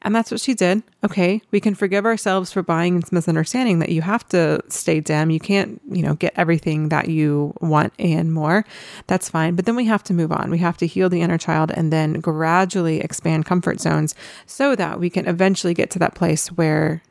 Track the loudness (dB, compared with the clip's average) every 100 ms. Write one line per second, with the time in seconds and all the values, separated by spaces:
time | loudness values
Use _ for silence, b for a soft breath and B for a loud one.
0 | -2 0 0 -4 -2 0 2 0 -2 _
1 | -4 2 2 0 -2 0 0 0 0 0
2 | 0 0 0 -2 -2 -4 0 0 2 2
3 | 0 0 0 0 0 0 2 2 2 0
4 | 0 -2 0 2 2 0 -2 -4 0 0
5 | 0 0 2 0 0 0 0 -6 -8 -2
6 | 0 0 -2 0 2 2 0 -2 0 -2
7 | 0 0 2 0 -2 -4 0 2 0 0
8 | 0 0 0 0 0 0 0 B B B
9 | -4 -4 -2 -2 0 0 0 0 0 0
10 | 0 -2 0 -2 -2 0 0 -2 -2 0
11 | 0 2 0 0 0 0 0 0 0 2
12 | 0 -2 -2 -2 2 2 2 0 0 -2
13 | -4 -4 -2 0 0 0 0 -2 0 0
14 | 0 -6 B B -14 -2 0 2 -2 -2
15 | -2 -2 -2 2 2 2 0 0 -2 0
16 | -2 0 0 0 -2 0 2 2 0 -2
17 | -8